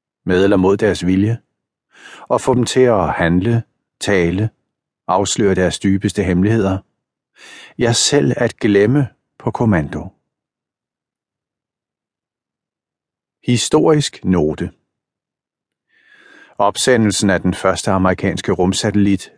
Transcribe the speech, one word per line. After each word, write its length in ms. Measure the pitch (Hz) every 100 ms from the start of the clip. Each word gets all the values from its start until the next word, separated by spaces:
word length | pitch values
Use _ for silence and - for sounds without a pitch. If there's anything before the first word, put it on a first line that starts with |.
| _ _ 92
med 180 | 92
eller 140 | 98 98
mod 200 | 92 101
deres 280 | 107 82 90
vilje, 340 | 95 107 117 _ _ _ _ _ _ - -
og 220 | - 123
få 120 | -
dem 120 | 123 113
til 140 | 131
at 340 | 123 104 78
handle, 500 | - 85 90 110 117 - _ _ _
tale, 500 | - 98 85 95 110 - _ _ _ _ -
afsløre 480 | 92 98 - 98 92
deres 240 | 90 -
dybeste 440 | 98 98 104 104
hemmeligheder, 540 | 92 87 104 113 95 95 - _ _ _ _ _ - - - -
ja, 160 | 117
selv 400 | 117 - 147 139 120
at 200 | 117 -
glemme 500 | 107 98 107 147 123 - _ -
på 120 | 120
kommando. 560 | - 117 87 73 - 87 - _ _ _ _ _ _ _ _ _ _ _ _ _ _ _ _ _ _ _ _ _ _ _ _ _ _ _ _ _ _ _ _ -
Historisk 800 | 120 - 156 160 151 - - 95
note. 460 | 90 76 73 87 - _ _ _ _ _ _ _ _ _ _ _ _ _ _ - - - -
Opsendelsen 720 | 101 - 131 120 107 - 101
af 120 | 87
den 120 | 92
første 380 | - 95 87 110
amerikanske 600 | 95 92 92 95 85 -
rumsatellit, 800 | 92 92 - 110 104 101 98 -